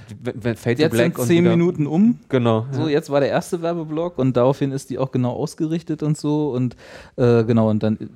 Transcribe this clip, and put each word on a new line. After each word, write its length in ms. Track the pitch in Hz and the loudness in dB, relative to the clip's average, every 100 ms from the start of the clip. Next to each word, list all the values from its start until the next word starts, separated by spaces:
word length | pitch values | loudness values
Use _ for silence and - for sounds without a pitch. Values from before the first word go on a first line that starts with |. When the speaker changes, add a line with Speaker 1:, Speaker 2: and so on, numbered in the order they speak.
| - 104 | -18 -12
Speaker 1:
wenn, 220 | 120 120 | -10 -6
wenn 120 | 120 110 | -6 -4
Fade 200 | 123 117 | -2 0
to 60 | |
Speaker 2:
jetzt 80 | 151 | 2
Speaker 1:
Black 140 | 117 120 | 2 0
Speaker 2:
sind 60 | - | 0
Speaker 1:
und 60 | 123 | 2
Speaker 2:
zehn 180 | 170 175 | 4 4
Speaker 1:
wieder 100 | 170 | 4
Speaker 2:
Minuten 320 | 175 160 143 | 2 0 -2
um. 320 | 160 220 240 - | 2 2 2 -2
Speaker 1:
Genau, 380 | 131 117 110 123 | 0 2 0 -2
Speaker 2:
So, 100 | 135 | -4
Speaker 1:
ja. 60 | 156 | 0
Speaker 2:
jetzt 200 | 143 151 | 0 0
war 120 | 143 | 0
der 80 | 127 | 2
erste 320 | 123 - 180 | 0 -2 -6
Werbeblock 560 | 165 170 156 151 175 - | -4 -4 -6 -6 -6 -2
und 160 | 131 123 | 0 2
daraufhin 340 | 123 135 139 | 2 2 -2
ist 180 | 135 - | -4 -8
die 80 | 127 | -6
auch 120 | 135 | -4
genau 200 | - 123 | -2 -2
ausgerichtet 720 | 123 147 - 156 165 - 156 | -4 -8 -6 -4 -4 -6 -6
und 120 | 151 156 | -2 -2
so 340 | 147 147 151 | -2 -2 -2
und, 240 | 127 123 - - - - - | -2 -4 -6 -20 -20 -12 0
äh, 280 | 123 117 113 | 4 4 4
genau, 240 | 117 110 | 2 2
und 100 | 107 | 2
dann 160 | 107 110 - | 0 -4 -8